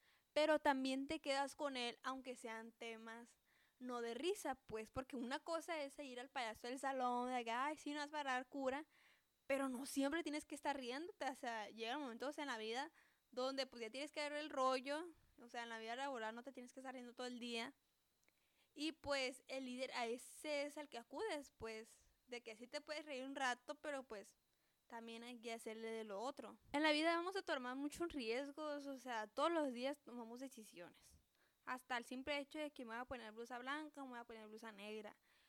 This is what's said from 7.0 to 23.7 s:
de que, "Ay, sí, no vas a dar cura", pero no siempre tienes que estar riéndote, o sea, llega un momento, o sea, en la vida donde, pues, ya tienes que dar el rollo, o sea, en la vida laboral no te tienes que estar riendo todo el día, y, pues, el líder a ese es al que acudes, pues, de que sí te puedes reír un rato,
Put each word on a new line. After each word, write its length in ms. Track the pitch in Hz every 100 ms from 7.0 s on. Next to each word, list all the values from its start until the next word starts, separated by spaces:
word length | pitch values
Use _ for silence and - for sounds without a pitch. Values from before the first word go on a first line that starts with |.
| 247 247 247
de 120 | 254
que, 60 | 226
"Ay, 260 | 233 285 302
sí, 160 | 294
no 80 | 294
vas 140 | 294
a 100 | 302
dar 220 | 277 254 262
cura", 400 | 285 262 269 311 - - - _ _ -
pero 220 | 277 269
no 180 | 247 277
siempre 360 | 277 277 320
tienes 240 | 320 294 -
que 80 |
estar 220 | 294 302 277
riéndote, 500 | 247 262 359 - 269
o 60 | 262
sea, 340 | 247 226 208
llega 260 | 220 226 277
un 80 |
momento, 240 | 277 226 254
o 40 |
sea, 120 | 302
en 40 | 285
la 80 | 233
vida 320 | 220 233 302 - - _ _
donde, 360 | 233 262 269 269
pues, 160 | 247
ya 80 | 220
tienes 220 | 262 294
que 80 | -
dar 120 | 294
el 180 | 294 302
rollo, 560 | 285 262 262 254 302 349 311 - -
o 60 | 240
sea, 140 | 240
en 40 | 233
la 80 | 226
vida 180 | 226 247
laboral 380 | 277 254 220
no 80 | 233
te 100 | 247
tienes 200 | 254 247
que 80 | -
estar 140 | 262
riendo 200 | 254 247
todo 120 | 233 247
el 120 | 247
día, 360 | 240 233 233 - _ _ _ _ _ _ _ _ _
y, 180 | - 302
pues, 500 | 311 285 277 254 247 -
el 180 | 269 262
líder 260 | 247 262
a 120 | - 233
ese 600 | 240 - - 302 294 285
es 120 | 302
al 100 | 294
que 100 | 233
acudes, 540 | 226 285 440 311 269 -
pues, 300 | 226 220 226 - - _ -
de 140 | 240
que 140 | 240 214
sí 100 | 240
te 140 | 294
puedes 260 | 294 311 302
reír 180 | 262
un 100 | 269 277
rato, 380 | 262 247 -